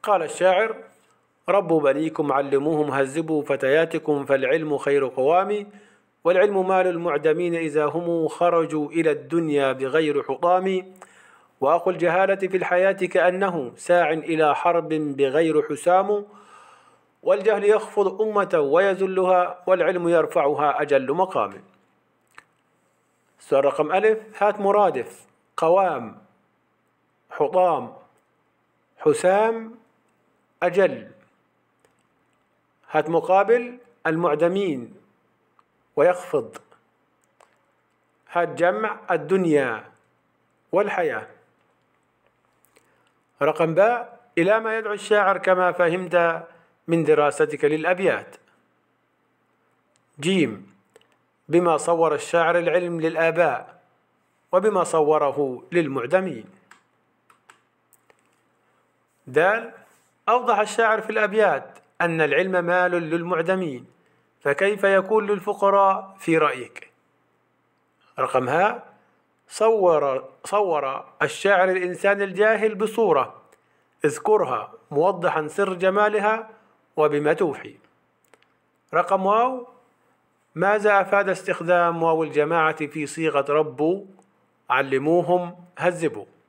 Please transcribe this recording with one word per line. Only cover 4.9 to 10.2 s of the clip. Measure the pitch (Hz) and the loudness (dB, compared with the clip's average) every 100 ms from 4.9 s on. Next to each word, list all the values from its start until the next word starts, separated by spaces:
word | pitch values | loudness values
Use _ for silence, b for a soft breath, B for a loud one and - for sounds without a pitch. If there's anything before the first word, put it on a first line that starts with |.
| 143 135 | 0 0
قوام، | - 131 175 196 208 208 B B B B _ | 0 2 2 0 -6 -8 B B B B _
والعلم | 165 185 214 196 185 | 0 4 4 2 0
مال | 190 185 | 2 2
المعدمين | 170 170 147 156 156 175 | -2 -2 0 0 0 -2
إذا | 170 160 147 | -2 -2 0
هم | 147 156 175 170 156 | 0 -2 -4 -2 -2
خرجوا | - 175 170 156 151 147 | 0 2 2 0 -4 -4
إلى | 165 160 | 0 0
الدنيا | 139 131 165 160 143 135 | -2 -4 -4 0 0 0
بغير | 131 135 151 151 143 | -2 -2 0 0 -2